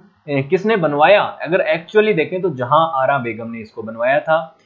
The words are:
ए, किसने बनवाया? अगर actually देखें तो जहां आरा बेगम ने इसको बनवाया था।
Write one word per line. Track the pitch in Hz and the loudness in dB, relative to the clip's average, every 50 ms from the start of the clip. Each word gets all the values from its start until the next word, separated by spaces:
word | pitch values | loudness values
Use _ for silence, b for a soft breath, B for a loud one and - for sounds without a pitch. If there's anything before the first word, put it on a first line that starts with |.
| - _ _ _ _ 151 | -16 _ _ _ _ -4
ए, | 143 135 | -4 -4
किसने | 139 143 185 180 190 214 233 | -2 0 -2 -2 0 0 0
बनवाया? | 196 160 147 143 143 156 175 208 196 | 0 0 0 2 4 6 6 6 6
अगर | 131 107 - - - 147 175 185 - 151 160 | 4 0 -6 -8 -4 -2 0 0 0 0 -2
actually | 165 170 - - 214 214 214 202 | -4 -4 -2 0 2 2 2 2
देखें | 160 147 147 180 185 | 0 -2 -4 -4 -4
तो | 180 180 | -4 -4
जहां | 135 127 120 123 147 160 165 160 151 131 | -4 -4 -2 2 2 2 2 2 0 0
आरा | 131 135 139 | 0 0 0
बेगम | 135 117 117 107 113 113 117 | -2 -2 -6 -8 -8 -10 -12
ने | 117 113 | -12 -12
इसको | 107 - - 120 110 | -14 -14 -14 -12 -12
बनवाया | 117 113 113 120 127 139 151 | -10 -6 -4 0 0 0 0
था। | 151 160 156 165 165 - - _ _ | 0 0 0 0 -2 -6 -14 _ _